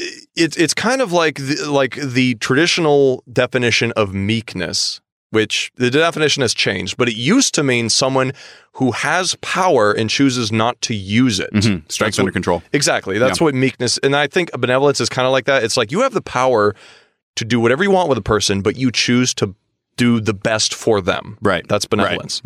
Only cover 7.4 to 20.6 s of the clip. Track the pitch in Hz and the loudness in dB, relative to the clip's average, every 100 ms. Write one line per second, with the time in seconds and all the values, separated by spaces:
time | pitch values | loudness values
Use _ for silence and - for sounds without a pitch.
7.4 | - - 143 120 113 - 131 131 131 135 | 2 0 0 0 0 0 0 0 0 -4
8.4 | - - _ - 131 113 139 170 180 - | -14 -20 _ -2 -2 0 -2 -2 -2 -6
9.4 | - - 185 139 104 104 110 - 139 123 | -6 -2 2 4 4 2 0 2 2 2
10.4 | 110 110 113 120 - 110 95 107 127 95 | -2 0 0 -2 -6 -6 -2 2 2 0
11.4 | - 107 107 92 78 - 107 101 95 95 | -2 0 2 0 -4 -4 -2 0 -2 -2
12.4 | 90 87 - 143 139 131 - 98 127 - | 0 -2 -2 -2 0 -2 -2 0 0 2
13.4 | 165 131 131 - 123 - 143 139 147 190 | 0 0 -2 -4 -4 -2 0 0 0 -2
14.4 | 165 139 120 127 143 135 117 - 127 131 | -4 -2 0 2 2 2 -2 -2 0 0
15.4 | 123 135 113 - 107 175 269 196 - - | 2 0 0 -2 -2 0 -2 -2 -4 -2
16.4 | 131 117 104 - - - _ _ _ - | 2 2 2 0 -8 -20 _ _ _ -10
17.4 | 113 120 113 131 196 190 170 123 101 107 | -2 0 2 2 2 2 2 0 0 0
18.4 | - 98 101 104 131 - - 123 123 - | 0 0 -2 0 -2 0 0 2 2 -2
19.4 | 104 92 _ _ _ - 120 117 107 98 | -4 -6 _ _ _ -2 2 2 0 -2
20.4 | 117 110 | -2 -2